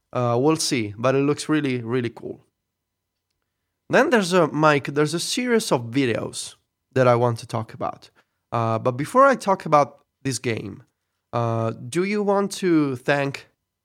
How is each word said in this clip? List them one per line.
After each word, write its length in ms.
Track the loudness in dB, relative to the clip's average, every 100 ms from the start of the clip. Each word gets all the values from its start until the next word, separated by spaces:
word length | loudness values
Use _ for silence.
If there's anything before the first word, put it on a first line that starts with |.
| _
uh, 240 | -4 -2 2
we'll 180 | 2 0
see, 360 | 0 -2 -4 -2
but 180 | 0 2
it 40 |
looks 280 | 0 -2 -2
really, 320 | 0 0 -4
really 280 | -4 -4 -4
cool. 360 | -8 -14 -16 _ _ _ _ _ _ _ _ _ _ _ _ _ _ 0
Then 200 | 2 4
there's 240 | 2 4
a, 140 | 2 2
Mike, 400 | 4 4 2 0
there's 260 | -2 -2
a 60 | -2
series 520 | -4 -4 0 0 2
of 200 | -2 0
videos 640 | 0 0 -2 -6 -10 -14 -18 _ _ _
that 140 | 2 4
I 80 | 4
want 240 | 2 -2
to 80 | -6
talk 260 | -8 -8
about. 360 | -8 -8 -10 -18 _ _ _ _
Uh, 280 | -2 0 0
but 120 | 0
before 340 | -2 0 4 6
I 100 | 4
talk 300 | 0 -2 2
about 340 | 2 2 -4 _ _
this 160 | -8 -4
game, 440 | -4 -6 -8 -14 -20 _ _ _ _
uh, 380 | -4 -2 -2 -2
do 320 | -6 -6 -4
you 180 | -2 -2
want 280 | 0 0 -2
to 420 | -2 2 2 2 -2
thank 500 | -2 0 -2 -6 -14 _ _ _